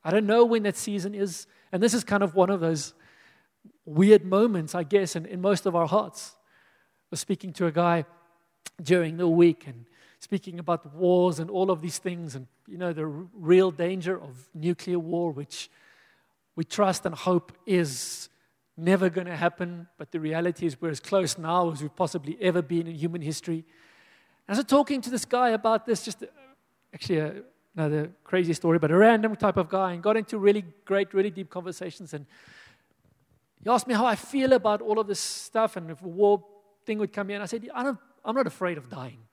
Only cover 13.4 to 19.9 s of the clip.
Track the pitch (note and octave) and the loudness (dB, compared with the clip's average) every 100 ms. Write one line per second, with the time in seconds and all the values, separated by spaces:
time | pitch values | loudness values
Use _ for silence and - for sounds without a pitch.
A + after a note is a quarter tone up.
13.4 | D#3+ F#3 F#3+ D3+ F3 F#3+ E3+ F#3+ D3+ B2+ | 6 6 6 0 -4 -4 -6 -6 -10 -20
14.4 | - D#3 D#3+ F3 - F3 D#3+ E3+ E3+ C#3 | -20 -6 -4 -2 -2 -4 -2 -4 -4 -6
15.4 | D3 - - _ _ _ _ _ _ _ | -12 -14 -16 _ _ _ _ _ _ _
16.4 | _ - D#3+ - G3 F#3 F#3 D#3 F#3 F3+ | _ -8 -6 0 0 0 -6 -4 0 0
17.4 | - - - F#3 D#3 B2+ - - - _ | 0 -18 0 0 0 -6 -10 -12 -16 _
18.4 | _ _ _ - E3+ F#3+ F#3 F3+ F3+ D#3+ | _ _ _ -6 0 2 2 -2 -8 -2
19.4 | F3 - F3+ F3 E3+ | -2 -2 -8 -8 -18